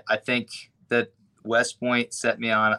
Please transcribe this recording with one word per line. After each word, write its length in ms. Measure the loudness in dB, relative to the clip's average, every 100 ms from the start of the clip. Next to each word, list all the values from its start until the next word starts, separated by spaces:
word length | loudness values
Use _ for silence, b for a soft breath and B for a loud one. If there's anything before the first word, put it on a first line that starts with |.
| -2
I 80 | -4
think 560 | -2 -4 -4 -12 -20 _ -2
that 240 | -2 -2 _ _ _
West 360 | -2 0 0 -2
Point 340 | 0 0 0
set 260 | -2 -2 -2
me 120 | 0
on 260 | 2 2